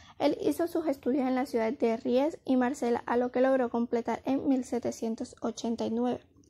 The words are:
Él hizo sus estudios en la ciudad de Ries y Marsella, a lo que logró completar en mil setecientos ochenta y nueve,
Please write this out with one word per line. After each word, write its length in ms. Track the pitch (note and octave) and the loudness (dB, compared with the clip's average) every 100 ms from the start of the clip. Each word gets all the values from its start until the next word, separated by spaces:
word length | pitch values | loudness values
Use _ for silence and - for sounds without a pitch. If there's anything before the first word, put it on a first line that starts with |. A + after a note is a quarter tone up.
| - - | -18 -2
Él 180 | C#4+ - | 0 2
hizo 280 | - D4 E4 | 0 0 0
sus 180 | E4 D#4 | -2 -2
estudios 400 | C#4 - C#4 B3+ | -2 0 0 0
en 80 | |
la 120 | B3+ - | 0 0
ciudad 260 | A#3 A3 | 0 0
de 240 | - A#3 A3+ | 0 0 0
Ries 420 | C4 B3 D4 - | 0 2 2 -2
y 100 | - | 0
Marsella, 480 | B3+ B3 D4 A#3+ A#3 - | 2 2 0 -2 -2 0
a 100 | B3 | 0
lo 160 | B3 | 0
que 80 | B3 | 2
logró 300 | C4 C4 A#3 | 4 4 2
completar 520 | A#3 A#3+ A3+ - A#3 | 0 0 -2 -2 -4
en 240 | - C4+ D4 | -2 0 2
mil 160 | C4 | 2
setecientos 680 | B3 A#3 - - A3+ A3+ B3 - | 0 -4 -4 -4 -4 -4 -8 -8
ochenta 440 | A#3 - A3+ A#3 | -8 -4 -4 -2
y 60 | A3 | -2
nueve, 300 | A3+ B3 A#3+ - _ | 0 0 -2 -8 _